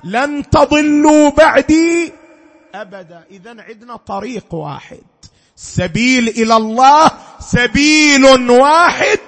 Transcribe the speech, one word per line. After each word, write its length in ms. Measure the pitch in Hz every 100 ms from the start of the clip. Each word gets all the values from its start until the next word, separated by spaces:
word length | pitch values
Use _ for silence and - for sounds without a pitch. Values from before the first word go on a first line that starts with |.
لن 460 | 170 220 285 294 -
تضلوا 800 | 302 285 294 302 294 302 302 294
بعدي 840 | 285 311 - 277 311 330 339 330 - _ _ _ _ _ 190
أبدا. 480 | 208 196 175 170 160
إذن 280 | 196 196 233
عندنا 360 | 180 208 240 226
طريق 580 | - 196 214 233 -
واحد، 480 | 165 151 139 - - _ _ - _ _ _
سبيل 720 | - - 180 160 247 254 233
إلى 260 | 220 220 226
الله 560 | 220 226 262 294 320 - - -
سبيل 840 | - 240 247 240 294 311 302 277 269 262 247
واحد 680 | 240 277 320 349 - - 427